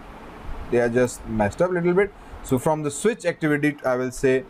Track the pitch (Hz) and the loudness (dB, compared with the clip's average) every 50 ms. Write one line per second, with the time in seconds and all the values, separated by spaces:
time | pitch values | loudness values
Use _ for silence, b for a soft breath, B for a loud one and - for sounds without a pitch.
0 | - - - - - - - - - - - - - - 120 120 120 120 117 127 | -18 -18 -18 -18 -18 -18 -18 -14 -10 -10 -10 -8 -6 0 2 2 2 4 4 2
1 | 123 120 - - - 117 110 107 104 117 - - 170 185 185 175 170 175 175 190 | 2 2 0 -6 -10 -6 0 0 0 0 2 0 0 0 2 0 2 2 4 4
2 | 208 196 - B B B B - - - 131 123 - 160 156 156 151 147 143 - | 2 2 -2 B B B B -14 -4 -2 -2 0 2 2 0 0 0 -4 -4 0
3 | - 214 240 - - 170 165 - 160 151 147 147 147 151 143 - - 131 127 127 | 0 0 0 0 -2 -4 -2 0 0 2 2 2 2 0 -2 0 -2 0 0 0
4 | 127 127 123 - - 131 131 131 131 - | 0 -2 -4 0 2 2 2 2 0 -2